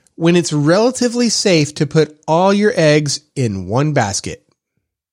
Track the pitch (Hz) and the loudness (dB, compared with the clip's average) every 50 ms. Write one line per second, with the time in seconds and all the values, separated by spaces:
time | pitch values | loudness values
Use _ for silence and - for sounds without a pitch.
0 | _ _ _ - 165 170 175 175 170 - 156 147 143 151 170 208 226 254 247 - | _ _ _ -2 0 2 2 2 0 0 -2 0 2 2 2 2 2 0 0 -2
1 | 240 247 226 240 247 220 - - - 208 175 156 147 - - - 156 143 - 160 | -2 -2 0 0 0 0 0 0 0 2 2 2 0 0 -2 -4 -4 0 0 0
2 | 151 151 - _ - - 156 170 185 196 202 202 208 208 - 190 160 151 151 156 | 0 0 -4 _ -4 -2 0 2 2 2 2 2 0 0 0 2 2 4 4 2
3 | 151 143 - - _ _ - 139 127 113 98 95 92 90 107 131 147 156 147 139 | 2 -2 -6 -8 _ _ -6 -4 -2 -2 -2 -4 -6 -4 -2 -2 0 0 0 0
4 | 110 98 92 - - 92 - - _ _ _ _ _ _ _ _ _ _ _ _ | -2 -2 -4 -8 -8 -10 -12 -14 _ _ _ _ _ _ _ _ _ _ _ _
5 | _ _ | _ _